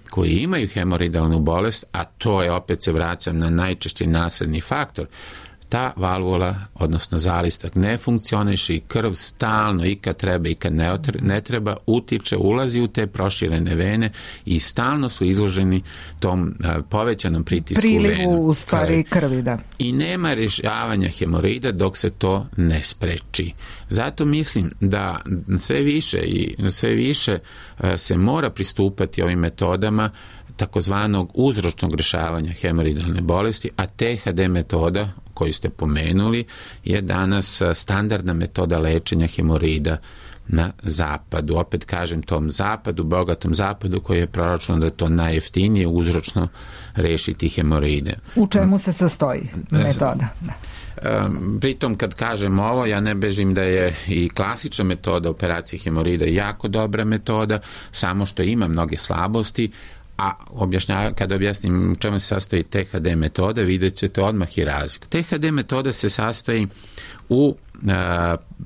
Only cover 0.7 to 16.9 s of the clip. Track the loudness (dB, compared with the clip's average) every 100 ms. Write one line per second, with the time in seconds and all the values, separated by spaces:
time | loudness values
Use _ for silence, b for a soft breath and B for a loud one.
0.7 | 0 0 2 0 2 2 2 2 2 0
1.7 | -2 -6 -6 -8 -4 0 2 2 0 -2
2.7 | -2 0 0 0 -2 -2 0 2 2 2
3.7 | -2 -6 -2 2 2 0 -2 -2 -2 -2
4.7 | -4 -4 -8 -12 B B B B B -6
5.7 | -2 -2 -2 0 0 0 2 0 -2 -8
6.7 | -4 0 0 0 0 0 2 0 -2 -2
7.7 | 0 0 0 0 0 0 0 2 0 0
8.7 | -2 -2 -2 0 -2 -6 -4 0 2 2
9.7 | 2 0 0 -4 -2 0 0 0 -2 0
10.7 | 2 2 0 -2 0 0 0 0 -2 -2
11.7 | -2 0 0 2 -2 0 2 2 2 2
12.7 | 2 0 0 -2 0 -2 0 0 2 2
13.7 | 2 2 2 0 B B B -2 0 0
14.7 | 0 0 0 -2 0 2 4 2 2 2
15.7 | 2 B B B -4 0 0 0 -2 -2
16.7 | -2 0